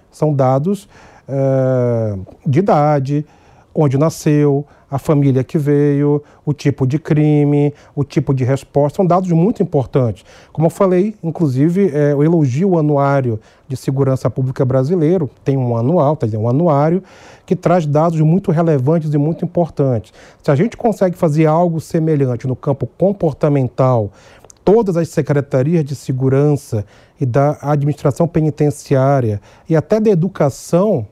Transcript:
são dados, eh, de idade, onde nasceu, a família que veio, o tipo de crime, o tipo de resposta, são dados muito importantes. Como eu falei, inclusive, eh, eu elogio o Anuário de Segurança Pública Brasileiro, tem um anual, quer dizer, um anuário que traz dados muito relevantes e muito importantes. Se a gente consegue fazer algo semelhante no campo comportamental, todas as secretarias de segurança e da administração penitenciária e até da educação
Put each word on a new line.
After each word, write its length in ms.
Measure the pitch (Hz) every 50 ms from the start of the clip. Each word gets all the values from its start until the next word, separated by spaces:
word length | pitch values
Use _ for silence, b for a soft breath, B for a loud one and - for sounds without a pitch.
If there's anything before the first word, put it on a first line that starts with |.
| b b
são 220 | _ - 151 151 147
dados, 540 | 131 135 127 131 135 147 185 202 190 - B B B B B B B B -
eh, 880 | 135 139 135 135 135 131 131 131 131 127 123 120 120 113 113 107 101 95 95 - - - _
de 140 | 156 123 156
idade, 640 | 196 214 196 151 147 151 151 143 135 135 147 151 147 b b b b b b b b b _
onde 240 | 165 156 139 131 135
nasceu, 680 | 156 160 - - - 160 147 147 147 143 139 143 143 b b b b b
a 60 | 139 131
família 460 | - - 156 143 143 139 123 131 127
que 120 | - - 160
veio, 600 | 143 147 147 143 147 147 143 143 147 147 147 147 147 b b b b
o 80 | 151
tipo 360 | 143 - - 143 - - 135 127
de 100 | 135 156
crime, 720 | - - 160 151 151 151 151 147 147 143 147 143 147 147 147 B B B B
o 80 | 147 139
tipo 300 | - - 160 131 - 139
de 100 | 127 131
resposta, 540 | 120 139 131 - - - 143 143 147 - -
são 80 | 196
dados 260 | 165 175 185 185 180
muito 300 | 165 160 170 220 247 -
importantes. 640 | 185 - - 143 123 - - 139 123 113 101 - - B B B B B
Como 140 | B - 156
eu 60 | 165
falei, 440 | - - 202 190 185 180 196 220 214 - -
inclusive, 680 | 165 151 - 170 143 123 131 143 170 175 196 202 180 135
eh, 180 | 147 147 147
eu 120 | 143 139 147
elogio 480 | 160 175 170 147 127 117 143 196 202
o 80 | 175 165
Anuário 600 | 151 151 147 139 139 139 139 139 131 120 110 107 b b b b b -
de 100 | 131 -
Segurança 520 | - - 135 135 139 135 131 - - 127
Pública 340 | - - 131 131 131 - 139
Brasileiro, 640 | 123 131 131 131 139 190 180 151 151 180 190 151 120 - _ _
tem 100 | - 135
um 220 | 135 127 120 117 117
anual, 400 | 117 135 175 180 139 143 156 -
quer 80 | 127
dizer, 120 | 110 110 110
um 120 | 107 120
anuário 540 | 123 143 175 175 143 139 147 160 170 185 185 B B B B B B B B
que 100 | - 185
traz 300 | - - 160 170 185 160
dados 340 | 147 143 151 160 170 165 156
muito 300 | 156 156 170 196 196 -
relevantes 640 | 160 165 170 165 151 139 123 147 165 170 156 156 147
e 40 | 147
muito 260 | 143 156 165 - 185
importantes. 640 | 175 - 175 175 - - - 143 135 123 107 - - B B B B B B
Se 80 | _ -
a 60 | 143
gente 200 | 131 196 233 -
consegue 400 | - - 233 202 - 196 180 175
fazer 300 | - 185 160 147 160 156
algo 340 | 151 156 165 180 175 165 156
semelhante 680 | - - - 165 160 160 156 139 139 127 123 117 - 127
no 80 | 123
campo 320 | - - 147 139 - 127 - - -
comportamental, 1120 | 175 196 202 - - 160 131 - - 151 143 139 131 120 - - 131 131 127 117 104 101 B B B B B B B B - _ _
todas 320 | 170 202 233 226 196 170 170
as 120 | 165 -
secretarias 720 | - 165 135 - 143 143 131 - - 131 131 151 175 165 147
de 120 | 139 139
segurança 920 | - - - 135 127 131 131 131 135 143 151 147 135 - - - 107 95 b b b b b b _
e 60 | 143
da 320 | 127 113 139 139 147 - -
administração 680 | - 143 151 147 139 151 143 - - 165 - - 170 160
penitenciária 1120 | - 165 156 151 143 - 151 147 139 - - - 143 131 131 135 143 135 120 110 104 101 b b b b b -
e 80 | 160
até 240 | 156 147 - 214 226
da 120 | 214 226
educação 960 | 202 160 170 190 - - 165 139 - - - - - 170 196 214 196 131 110 -